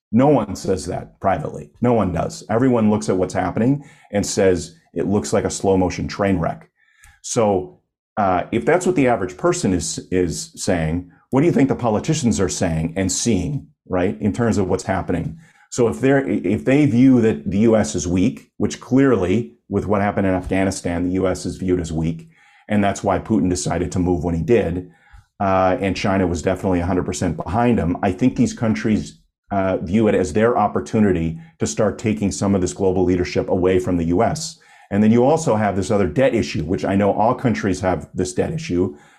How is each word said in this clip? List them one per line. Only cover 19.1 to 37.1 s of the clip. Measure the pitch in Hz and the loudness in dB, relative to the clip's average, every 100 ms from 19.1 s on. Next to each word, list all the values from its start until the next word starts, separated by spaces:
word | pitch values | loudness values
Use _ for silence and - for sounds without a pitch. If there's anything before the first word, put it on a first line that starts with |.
| 107 - 120 117 - - | 4 2 0 -2 -10 -6
with | 98 90 | -4 0
what | 104 | 0
happened | 104 101 95 | 0 0 0
in | |
Afghanistan, | 92 82 95 95 92 90 87 | 0 -2 0 0 -2 -4 -4
the | 90 | -2
U | 92 92 | 0 -2
S | 87 92 | -2 -6
is | - | -6
viewed | 95 90 | -2 -2
as | 80 | -2
weak, | 80 80 82 - _ _ _ - | -2 -2 -4 -10 _ _ _ -4
and | 104 | 0
that's | 101 98 | 0 0
why | 98 87 | -2 -2
Putin | - 107 92 | 0 0 0
decided | 90 - 85 85 | 0 -2 -2 -2
to | 95 | -2
move | 87 85 | 0 0
when | 85 82 | 0 -2
he | |
did, | 80 117 85 87 - _ _ - _ - | 2 2 2 -4 -8 _ _ -20 _ -6
uh, | 98 95 92 90 | 0 2 2 0
and | 98 90 | -2 -2
China | 107 95 90 | 0 0 0
was | 87 | 0
definitely | 92 90 95 90 | -2 -2 0 0
a | 87 | 0
hundred | 90 82 | 0 -2
percent | 92 90 80 | -4 -4 -4
behind | - 104 120 113 | -4 0 2 2
him. | 85 90 | 0 -2
I | 101 | -2
think | 92 127 135 | 0 0 2
these | 113 | 0
countries, | - 113 107 113 107 - - _ _ - | 0 -2 0 0 0 -2 -14 _ _ -6
uh, | 98 95 87 | -2 -2 -2
view | 87 107 107 | 0 2 4
it | 98 | 2
as | 92 | 0
their | 107 113 113 | 2 2 2
opportunity | 104 101 95 113 104 90 82 82 - - | 0 -2 -2 2 2 2 -2 -4 -12 -6
to | 107 | -4
start | - 104 - | 0 -2 0
taking | 110 107 98 | -2 -2 -2
some | - 101 98 | -2 0 0
of | |
this | 90 | 0
global | - 98 92 | -2 0 2
leadership | 90 90 87 - - | 2 2 0 -2 -2
away | 95 90 92 | 0 2 2
from | 95 87 | 0 0
the | 82 | 0
U | 87 | 2
S. | 113 80 - - _ - - | 0 -2 -8 -14 _ -20 -4
And | 101 | 2
then | 107 | 4
you | 117 127 | 6 4
also | 160 156 107 | 2 0 0
have | 104 95 | 0 -2
this | 92 | 0
other | 104 92 | 0 0
debt | - 135 | 2 2
issue, | 120 - - | 2 -2 -4
which | 78 98 - | -4 -4 0
I | 98 | 2
know | 101 | 2